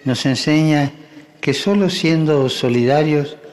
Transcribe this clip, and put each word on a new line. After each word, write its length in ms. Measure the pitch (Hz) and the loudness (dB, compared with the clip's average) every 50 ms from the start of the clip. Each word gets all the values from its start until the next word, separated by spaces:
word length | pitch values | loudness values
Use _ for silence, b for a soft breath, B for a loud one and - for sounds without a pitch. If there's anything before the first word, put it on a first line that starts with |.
| - | -4
nos 200 | 131 127 - - | -4 -4 -2 -2
enseña 680 | 139 131 117 - 156 151 156 156 156 151 147 143 139 - - B B B B B B B _ | -2 -2 -2 -2 0 0 2 2 2 2 2 0 -2 -4 -10 B B B B B B B _
que 120 | - 147 139 | -4 -4 -2
solo 380 | - - 202 202 202 196 175 | -2 0 0 0 2 2 0
siendo 580 | 175 - - 160 165 160 156 151 151 143 135 127 | -2 -2 0 0 0 2 2 2 2 2 2 0
solidarios 880 | - - - 127 120 123 120 123 139 151 151 151 151 147 143 147 - - B B | -2 -2 -2 0 0 2 2 2 2 2 2 2 0 0 -2 -4 -8 -16 B B